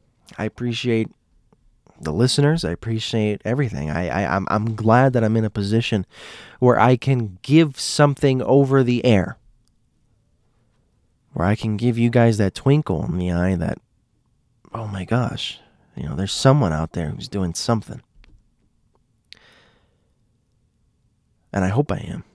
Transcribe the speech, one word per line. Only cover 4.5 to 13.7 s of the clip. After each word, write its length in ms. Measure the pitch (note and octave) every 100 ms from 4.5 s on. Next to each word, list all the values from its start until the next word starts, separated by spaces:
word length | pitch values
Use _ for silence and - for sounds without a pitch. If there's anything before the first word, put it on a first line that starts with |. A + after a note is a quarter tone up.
| G#2+ A2 A2
glad 380 | A2 A#2+ C3+
that 100 | B2
I'm 140 | A2 A2
in 80 | A2
a 60 |
position 560 | - G2+ A2 A#2 A2+ F#3 - - - - -
where 200 | B2 A#2+
I 160 | A#2 B2+
can 420 | - C3 A2 F#2
give 360 | - D3+ D#3+ C#3
something 600 | - - D3 C#3 C#3+ C3
over 420 | A#2 C3+ C3+ C3+
the 220 | A#2+ B2 B2+
air. 320 | G#2 E2 - _ _ _ _ _ _ _ _ _ _ _ _ _ _ _ _ _ _ _
Where 140 | - F2
I 80 | G#2+
can 220 | A2+ G#2
give 200 | A#2+ A#2
you 120 | A#2+
guys 280 | A#2+ A#2 G#2+
that 160 | G2 -
twinkle 500 | - D3 - E2+ -
in 120 | F2+
the 140 | F2+
eye 240 | F2 F2+ F#2
that, 240 | E2